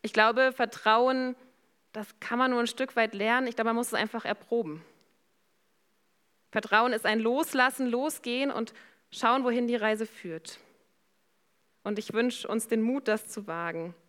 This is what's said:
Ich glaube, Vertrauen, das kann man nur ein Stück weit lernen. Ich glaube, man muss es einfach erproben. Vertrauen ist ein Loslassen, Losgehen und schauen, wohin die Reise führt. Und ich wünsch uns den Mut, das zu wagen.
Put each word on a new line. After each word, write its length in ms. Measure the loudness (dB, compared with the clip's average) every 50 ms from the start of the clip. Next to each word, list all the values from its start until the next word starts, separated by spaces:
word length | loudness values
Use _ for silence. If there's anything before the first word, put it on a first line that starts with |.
Ich 120 | -10 0 2
glaube, 380 | 4 4 6 6 4 2 2
Vertrauen, 840 | 2 0 -2 -2 -2 0 4 4 6 6 6 4 2 0 -2 -4 -6 -8 -16 _ _ _ _ _ _ _ _ _
das 280 | -12 -12 -12 -12 -14 _
kann 200 | -8 -4 0 0
man 120 | 2 2
nur 80 | 2 0
ein 80 | 0
Stück 280 | -2 -2 -4 -6 -2 2
weit 180 | 0 0 2 0
lernen. 340 | -2 0 2 2 2 0
Ich 80 | -2 -2
glaube, 140 | 0 0 0
man 60 | 0
muss 120 | 0 -2
es 60 | -2 -2
einfach 320 | -2 -2 -2 -4 -6 -4
erproben. 600 | -4 -4 -4 -4 _ -2 -2 -2 -2 -8 -12 -14 -20 _ _ _ _ _ _ _ _ _ _ _ _ _ _ _ _ _ _ _ _ _ _ _ _ _ _ _ _ _ _ _ _
Vertrauen 420 | -4 -4 0 4 4 4 4 4 2
ist 120 | 2 2
ein 140 | 2 2 2
Loslassen, 680 | 2 2 2 0 -2 0 2 2 2 2 2 0 -2
Losgehen 640 | -2 0 -2 -2 -4 -4 -6 -6 -4 -2 -2 -2 -2
und 220 | -2 -4 -6 -6 -10 -20 -20 -20 _ _ _ _
schauen, 320 | -8 0 2 2 4 4 2
wohin 240 | 0 0 0 0
die 80 | 0 -2
Reise 300 | 0 0 0 0 0 -4
führt. 540 | -8 -10 -14 -12 -12 -12 -12 _ -16 -18 -18 -20 _ _ _ _ _ _ _ _ _ _ _ _ _ _ _ _ _ _ _ _ _ _ _ _
Und 160 | -6 -6 -6
ich 140 | -6 -4 -2
wünsch 320 | 0 0 0 -2 -4 -6
uns 220 | -4 -4 -4 -2
den 140 | -2 -2 0
Mut, 260 | 0 0 -2 -2 0
das 200 | -2 -2 -2 -4
zu 200 | -10 -14 -12 -10
wagen. 480 | -8 -8 -6 -6 -6 -6 -8 -10 -10 -12 _ _